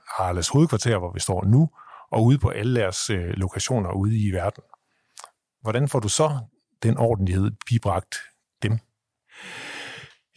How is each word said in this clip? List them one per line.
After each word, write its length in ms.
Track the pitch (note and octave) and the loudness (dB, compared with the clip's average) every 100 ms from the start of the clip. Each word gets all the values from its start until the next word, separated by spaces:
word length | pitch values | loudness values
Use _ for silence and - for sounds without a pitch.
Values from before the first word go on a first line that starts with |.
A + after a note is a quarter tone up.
| - - | -10 -4
Arlas 300 | F#2 F2+ E2+ | -2 -2 0
hovedkvarter, 500 | C#3+ D#3+ G#2+ A#2+ G#2+ | 4 4 2 0 -2
hvor 160 | F2+ | -2
vi 60 | F2+ | -6
står 260 | - F#2 G2 | -4 0 4
nu, 240 | B2 D#3+ - - - - | 4 4 -2 -20 -20 -4
og 120 | A2 | 2
ude 140 | A#2 C#3 | 4 4
på 120 | - | 2
alle 300 | - A2+ B2 | 0 -2 0
deres, 300 | G2 F2+ - | 0 -2 -2
øh, 200 | G2 F2 | -2 -2
lokationer 640 | F#2+ F#2 - - B2+ F#2 | -2 -4 -4 -2 -2 -2
ude 260 | G2 G2+ A2 | 0 0 2
i 140 | G#2 | 0
verden, 320 | F#2 F2+ - - - _ _ _ - - _ _ _ | 0 -2 -6 -12 -20 _ _ _ -20 -20 _ _ _
hvordan 260 | A2 A2+ C#3+ | -2 0 0
får 120 | C3+ | 0
du 100 | G#2 | 0
så 300 | - D#3 C#3+ A2+ _ _ _ | 2 0 0 -8 _ _ _
den 140 | A2+ A2+ | 0 2
ordentlighed 540 | A#2 A2 F#2+ F#2 G#2 G#2+ - | 2 2 0 2 0 -4 -2
bibragt 480 | A#2 - F2+ - - - _ _ _ | 0 0 -2 -4 -10 -14 _ _ _
dem? 160 | G#2 A2+ - _ _ _ _ - - - - - - - - - _ | -2 -2 -6 _ _ _ _ -20 -18 -16 -14 -14 -14 -16 -20 -20 _